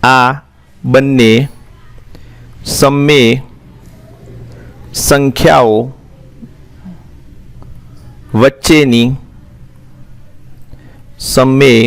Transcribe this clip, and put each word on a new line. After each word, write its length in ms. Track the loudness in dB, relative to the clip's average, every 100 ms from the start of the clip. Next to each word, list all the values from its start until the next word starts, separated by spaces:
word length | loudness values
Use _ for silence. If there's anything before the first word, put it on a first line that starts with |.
| 2
આ 180 | 2 0 -2 _ _ _ -12 0
બંને 360 | 0 2 2 4 2 0 -8 -20 -20 -20 -20 -20 -20 -20 -20 -20 -20 -12 -2
સમય 440 | 0 0 2 4 2 0 -6 -20 -20 -20 -20 -20 -20 -20 -20 -20 -20 -20 -20 -20 -16 -8
સંખ્યાઓ 760 | -2 0 0 0 0 2 2 0 -4 -12 -20 -20 -20 -20 -20 -20 -20 -20 -20 -20 -20 -20 -20 -20 -20 -20 -20 -20 -20 -20 -20 -20 -8 0
વચ્ચેની 680 | 0 0 -2 0 2 0 0 -4 -12 -20 -20 -20 -20 -20 -20 -20 -20 -20 -20 -20 -20 -20 -20 -20 -20 -20 -20 -16 -6
સમય 420 | -2 0 2 2 2